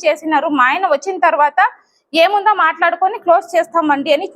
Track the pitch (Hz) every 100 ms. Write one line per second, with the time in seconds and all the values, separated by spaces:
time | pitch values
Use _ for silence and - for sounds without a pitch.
0 | 330 311 311 302 311 294 247 320 370 285
1 | 381 370 339 302 294 359 427 - _ _
2 | _ 269 349 415 392 381 320 330 349 349
3 | 381 440 349 339 359 349 330 339 302 277
4 | 302 285 381